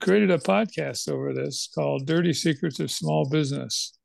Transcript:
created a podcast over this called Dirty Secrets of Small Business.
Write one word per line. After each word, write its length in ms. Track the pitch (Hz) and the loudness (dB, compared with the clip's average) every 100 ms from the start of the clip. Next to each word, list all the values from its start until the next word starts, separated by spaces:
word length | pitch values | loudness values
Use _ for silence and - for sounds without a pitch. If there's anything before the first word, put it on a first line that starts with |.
created 320 | - 202 202 | 2 4 6
a 60 | 170 | 4
podcast 680 | - 196 220 - 143 123 - | 4 2 2 -4 -6 -6 -4
over 240 | 139 139 | -4 -2
this 360 | 131 139 139 - | -4 -4 -6 -8
called 340 | - 143 139 135 | -4 -2 0 0
Dirty 260 | 160 175 | 2 2
Secrets 480 | 143 170 151 170 135 | 2 0 0 -2 -4
of 100 | 156 | -4
Small 380 | - 156 156 147 | -4 0 2 2
Business. 680 | 151 143 139 131 - - - | 2 0 -2 -4 -4 -6 -10